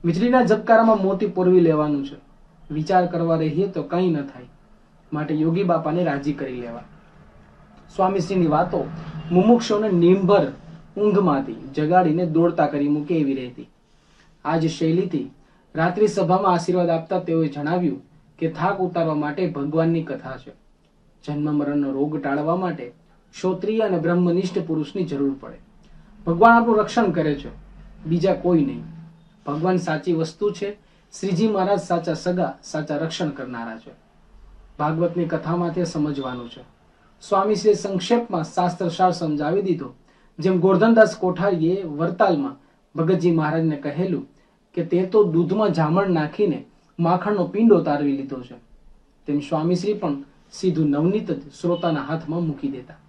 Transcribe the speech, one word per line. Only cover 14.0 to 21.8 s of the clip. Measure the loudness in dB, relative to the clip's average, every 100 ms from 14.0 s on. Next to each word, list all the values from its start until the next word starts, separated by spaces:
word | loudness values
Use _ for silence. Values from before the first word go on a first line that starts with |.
| _ _ _ _ -4
આ | 0
જ | 0 0
શૈલીથી | 0 0 0 -4 -6 -14 _ _ _ -2
રાત્રિ | -2 2 2
સભામાં | 2 2 2 4
આશીર્વાદ | 0 0 0 2
આપતા | -2 -2 -4 -2
તેઓએ | 0 0 -2
જણાવ્યું | -4 0 -2 -4 -12 -20 _ _
કે | -6 -2
થાક | -2 0 -2
ઉતારવા | -2 -2 -2
માટે | -4 -4 -4 -4
ભગવાનની | -2 0 2 0 -4
કથા | -10 -10 -14
છે. | -16 -20 _ _ _ _ _ _
જન્મ | -8 -4 -2 0
મરણનો | 0 0